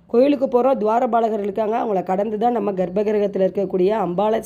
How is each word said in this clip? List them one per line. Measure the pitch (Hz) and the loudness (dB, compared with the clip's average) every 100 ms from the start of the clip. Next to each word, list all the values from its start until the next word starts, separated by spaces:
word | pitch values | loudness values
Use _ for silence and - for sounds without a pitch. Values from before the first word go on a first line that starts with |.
| - | -2
கோயிலுக்கு | 233 269 285 254 | 2 4 2 2
போறோம், | 240 247 262 | 2 2 2
துவாரபாலகர் | 208 226 254 226 226 214 | 0 0 2 0 0 -2
இருக்காங்க, | 202 196 214 226 | -4 -4 -2 -2
அவங்கள | 247 190 | -2 -2
கடந்து | 175 190 208 214 | -2 -2 -2 0
தான் | 233 | 0
நம்ம | 240 202 | 0 -2
கர்ப்பகிரகத்துல | 185 180 180 208 214 202 196 190 185 190 | -2 -2 -2 0 0 0 0 0 0 -2
இருக்கக்கூடிய | 190 185 | 0 0
அம்பாளை | 220 180 175 214 226 | 0 -2 0 0 -2